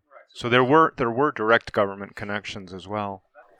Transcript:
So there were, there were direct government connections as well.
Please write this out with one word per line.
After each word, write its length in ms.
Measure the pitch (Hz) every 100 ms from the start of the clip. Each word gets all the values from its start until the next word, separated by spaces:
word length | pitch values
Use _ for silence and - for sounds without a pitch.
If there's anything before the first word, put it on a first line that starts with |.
| _ - _
So 140 | - 120
there 160 | 123
were, 280 | 123 156 160 -
there 140 | 120
were 200 | 117 147
direct 420 | 127 110 113 -
government 440 | 110 98 98 98 -
connections 560 | 104 104 - 107 92
as 160 | 92 92
well. 340 | 107 101 98 _ - _